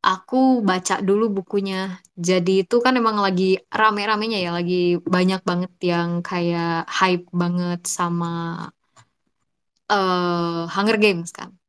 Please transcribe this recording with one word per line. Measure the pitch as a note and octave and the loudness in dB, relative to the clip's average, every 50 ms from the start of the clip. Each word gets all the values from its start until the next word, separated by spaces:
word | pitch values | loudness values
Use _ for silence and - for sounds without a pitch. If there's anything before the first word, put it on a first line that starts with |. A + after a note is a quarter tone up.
| - | 0
aku | F#3+ F#3+ F#3 _ - - C4 C4 C4 C4 A#3+ G#3 F#3+ | -2 -2 -2 _ -4 0 2 4 4 2 2 2 0
baca | F#3 F3+ F3+ - F#3+ - G3+ F#3+ | 0 0 -2 -4 -4 -2 0 0
dulu | G3+ G#3 A3+ A3+ G3+ | 2 2 0 0 -2
bukunya. | F#3+ F3+ _ - G3+ G3 G3 F#3+ F#3 F#3+ F#3+ F3+ - _ _ _ - E3+ E3+ | -6 -6 _ -4 -4 -2 -2 -4 -6 -6 -8 -10 -14 _ _ _ -6 0 2
Jadi | F#3 F#3 F3 F#3 F#3+ F#3+ | 2 2 2 2 2 2
itu | F3+ _ A#3+ A#3+ A#3+ | 2 _ 0 4 4
kan | B3+ B3+ B3 | 4 4 4
emang | A3+ A3+ G#3+ G#3 G3 | 2 2 2 2 0
lagi | G3 F#3 F3+ F#3+ F#3+ F#3+ F#3 _ _ - - | 2 2 2 2 2 2 0 _ _ 0 4
rame-ramenya | A3 A3 G#3 G#3 G3+ G#3+ A3 G#3 G#3+ A3+ A3+ G3 F3+ | 4 4 4 2 0 -2 0 -2 -2 -2 -2 -2 -2
ya, | E3+ E3+ F3 | -2 -2 -2
lagi | F3 F3 F3+ F3+ F3 F3 F3 F3 F3 - F#3 | -2 0 0 2 2 2 2 0 0 0 2
banyak | F3+ F3+ F#3 F#3+ F#3 _ F3+ | 2 2 2 0 0 _ -2
banget | F3 F3 F3+ - _ _ - F3 | -2 -2 -4 -6 _ _ -2 0
yang | E3+ E3+ E3+ E3+ F3 E3+ F3 - | 0 0 0 -2 -2 -4 -4 -4
kayak | F#3 F3 E3+ E3+ E3+ E3+ E3+ E3+ E3 E3 - - - - | -4 -2 0 0 0 0 -2 -2 -2 -4 -4 -6 0 2
hype | F#3+ F#3 F3+ F3 F3 _ - F3 | 2 2 2 0 -4 _ -4 -2
banget | F3 F3 F3 F3 F3 F3 F3 F3 F3 - - - | -2 0 0 -2 -2 -2 -4 -6 -6 -8 -4 -4
sama, | F3 F3 E3+ E3+ E3+ E3+ E3+ E3+ E3+ E3 E3+ F3+ - - _ _ _ _ _ - _ _ _ _ _ _ _ _ _ _ _ _ _ _ _ _ _ - | -2 -2 -2 -2 -4 -4 -4 -6 -6 -6 -8 -10 -12 -14 _ _ _ _ _ -20 _ _ _ _ _ _ _ _ _ _ _ _ _ _ _ _ _ -2
eh, | G#3 G3+ F#3+ F#3+ F3+ F3+ F3+ F3 F3 E3+ E3+ E3+ E3+ E3 E3 E3 - | 0 2 2 2 0 0 0 0 0 0 -2 -2 -2 -4 -6 -4 -4
Hunger | F#3+ G3+ A3 A3+ G#3 | 0 0 2 2 4
Games | G#3+ G#3 F#3+ E3+ E3+ - | 4 2 2 0 -6 -10
kan. | - - - - - _ _ | -12 -16 -18 -18 -18 _ _